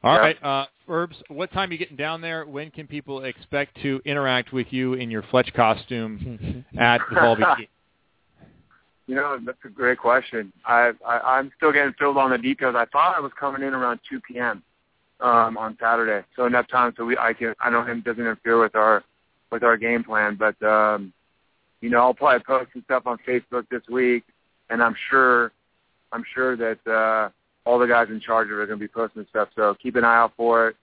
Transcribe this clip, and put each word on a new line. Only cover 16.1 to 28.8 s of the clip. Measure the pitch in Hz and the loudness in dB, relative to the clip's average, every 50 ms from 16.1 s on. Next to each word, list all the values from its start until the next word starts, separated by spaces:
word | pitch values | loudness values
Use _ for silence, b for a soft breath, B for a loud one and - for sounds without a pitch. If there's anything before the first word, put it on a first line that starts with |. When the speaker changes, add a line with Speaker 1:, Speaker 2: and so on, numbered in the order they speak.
| 107 101 92 _ _ | -2 -4 -6 _ _
Speaker 2:
so | - 127 | -4 -2
enough | 120 123 123 120 | 0 0 0 -2
time | - - 127 123 120 113 | 0 0 0 0 0 -2
so | - 117 | -6 -4
we, | 117 123 | -4 -2
I | 123 117 113 117 | 0 0 -2 -2
can, | - 117 113 110 _ | -2 -6 -8 -6 _
I | 120 120 | -4 -2
know | 117 117 120 | 0 0 -2
him | 120 120 117 | -2 -8 -8
doesn't | 104 120 117 110 | -6 -6 -6 -4
interfere | 120 113 110 - _ - - 117 | -4 -6 -6 -6 _ 0 2 2
with | 113 107 - | 2 2 2
our, | 110 107 110 110 101 - _ _ _ _ _ _ _ _ _ | 2 4 4 2 2 0 _ _ _ _ _ _ _ _ _
with | 113 113 117 | -6 0 2
our | 117 117 | 2 2
game | 107 113 117 120 117 113 | 2 0 -2 -2 -2 -2
plan. | 113 110 107 107 104 104 | -2 0 0 0 0 0
But, | 95 110 107 101 _ | 0 -2 -2 -2 _
um, | 107 107 107 107 107 107 107 101 98 92 _ _ _ _ _ _ _ _ _ _ _ _ _ _ | 0 2 2 4 4 2 0 -2 -6 -10 _ _ _ _ _ _ _ _ _ _ _ _ _ _
you | - 117 | -6 0
know, | 120 120 | 2 4
I'll | 123 127 117 | 4 4 2
probably | - 139 147 131 120 - | 2 2 2 2 2 0
post | - 135 127 123 - | -2 -2 -2 -2 -4
some | _ 123 113 | _ -20 -6
stuff | _ 135 127 - | _ -4 -2 -2
on | 131 120 113 _ | -4 -8 -8 _
Facebook | - 123 123 120 _ 123 123 113 _ | -4 -4 -4 -4 _ -8 -8 -6 _
this | 127 120 _ - | -10 -10 _ -6
week, | 120 127 127 123 123 120 - _ _ _ _ _ _ _ _ _ | -2 0 0 2 0 -2 -4 _ _ _ _ _ _ _ _ _
and | 113 117 | -2 0
I'm | 117 117 113 - - - | 0 0 0 -4 -6 0
sure, | 135 135 131 127 123 120 120 113 _ _ _ _ _ _ _ _ _ _ _ _ | 2 4 6 6 4 4 2 -2 _ _ _ _ _ _ _ _ _ _ _ _
I'm | - 117 120 - - | -12 -12 -12 -10 -4
sure | 127 127 131 127 | -2 -2 -2 0
that, | 113 117 113 110 107 _ | -2 -4 -4 -4 -6 _
uh, | 113 113 110 110 110 110 110 107 98 _ _ _ _ _ _ _ | -4 -2 0 0 0 0 0 -2 -4 _ _ _ _ _ _ _
all | 120 120 123 | 0 2 2
the | 123 | 4
guys | 117 120 120 117 107 | 4 4 2 2 2
in | 110 107 | -4 -12
charge | - - 113 113 113 104 | -4 0 0 0 0 0
of | 104 104 | -4 -6
it | |
are | 104 | -6
gonna | 101 107 | -6 -6
be | 101 | -10